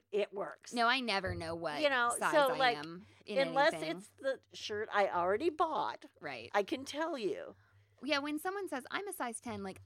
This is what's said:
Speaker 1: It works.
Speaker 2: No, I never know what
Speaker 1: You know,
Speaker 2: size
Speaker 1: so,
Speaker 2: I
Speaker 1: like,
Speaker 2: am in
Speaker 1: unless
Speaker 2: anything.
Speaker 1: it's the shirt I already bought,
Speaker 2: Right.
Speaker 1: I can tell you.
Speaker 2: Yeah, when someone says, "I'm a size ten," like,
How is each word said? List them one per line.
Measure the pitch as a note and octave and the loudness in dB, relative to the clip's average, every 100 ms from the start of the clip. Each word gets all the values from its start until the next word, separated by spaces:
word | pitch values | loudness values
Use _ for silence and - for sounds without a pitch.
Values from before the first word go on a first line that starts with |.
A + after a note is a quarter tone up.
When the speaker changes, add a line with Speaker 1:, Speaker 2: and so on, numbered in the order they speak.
| - | -4
Speaker 1:
It | G3+ G#3 | -2 -2
works. | G3 G#3 - - | -4 -8 -10 -6
Speaker 2:
No, | - A#3 | 0 4
I | C4 | 2
never | A#3 G3 F#3 F3 | 2 0 0 -4
know | E3 E3+ | -6 -4
what | E3+ D4 | -2 2
Speaker 1:
You | D4 | 2
know, | B3+ A#3+ A4+ | 4 2 2
Speaker 2:
size | G3 | 4
Speaker 1:
so, | D4+ C4+ | 6 6
Speaker 2:
I | - | 6
Speaker 1:
like, | B3+ F#3 | 2 2
Speaker 2:
am | D#3+ F3 - - - | -4 -12 -14 -18 -4
in | G#3+ | 0
Speaker 1:
unless | C4+ C4+ D4+ | 2 4 4
Speaker 2:
anything. | E4 D#4+ F#3+ | 4 -4 -6
Speaker 1:
it's | G3+ - | -10 -6
the | C4+ B3+ _ | -4 -4 _
shirt | F3+ - G#3 A3 | -12 -6 -6 0
I | G3+ G3 | 2 4
already | F3 F3+ G#3+ E4 | 4 2 2 2
bought, | D4+ E4 A#3 A2+ - - - | 2 0 0 -2 -6 -14 -12
Speaker 2:
Right. | D3+ B2 - | -10 -10 0
Speaker 1:
I | G#3 | 2
can | G3 C4 C#4 | 2 -2 -4
tell | C#4+ E4 C#4 | -4 -4 -2
you. | F#3+ F2+ - - _ _ _ - | -2 -4 -8 -14 _ _ _ -10
Speaker 2:
Yeah, | C4 C#4+ | -2 -2
when | D4 D4+ | 0 -4
someone | F#4 G4+ F#4 | -4 -4 -4
says, | C4+ - | -6 -6
"I'm | F4 G4+ | -6 -6
a | |
size | - B3 A3+ | -6 -6 -6
ten," | A#3 G#3 | -8 -8
like, | G3 - | -8 -10